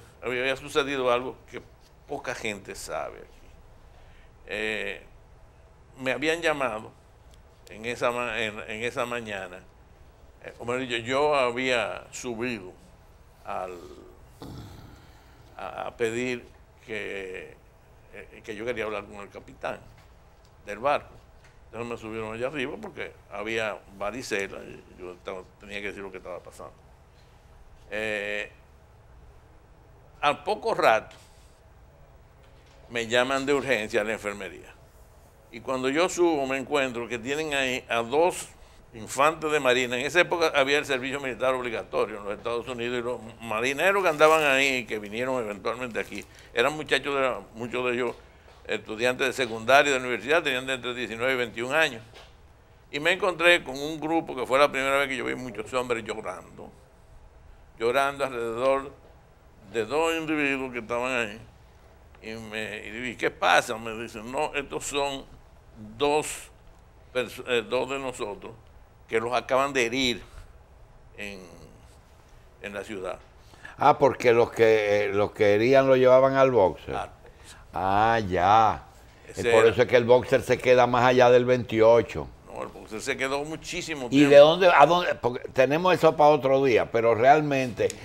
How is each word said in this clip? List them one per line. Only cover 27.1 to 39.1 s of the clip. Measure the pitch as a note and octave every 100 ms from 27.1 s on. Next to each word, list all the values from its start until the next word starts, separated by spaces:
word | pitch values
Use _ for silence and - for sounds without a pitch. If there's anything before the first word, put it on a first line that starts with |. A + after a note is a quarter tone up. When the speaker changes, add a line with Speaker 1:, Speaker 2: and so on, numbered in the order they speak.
| - - - - - - - -
Speaker 1:
Eh, | G#2 A2 G#2 G2+ G#2 - - - - - - - - - - - - _ - - - - -
al | D3 C#3
poco | - G#3+ A3+
rato | E3+ D3+ A2 - - - - - - - - - - - - - - - - - - -
me | A#2 A2+
llaman | A#2+ B2+ C#3 C3+
de |
urgencia | C#3+ A2+ A#2 G#2 A2+
a |
la | G#2+
enfermería. | G#2 G#2 G2+ F#2 D#2 - - - - - - - _ -
Y | A#2
cuando | A#2+ C3 C3
yo | C#3+ F3+
subo | F3 F3 D3+ C3+
me | C3+
encuentro | B2+ C#3+ C3 A#2+ A2+
que | A#2
tienen | A#2 C#3+ D#3
ahí | C#3+ C3 B2+ -
a | A#2
dos | A#2 C#3+ F3 - - - - - -
infantes | A#2 G#2+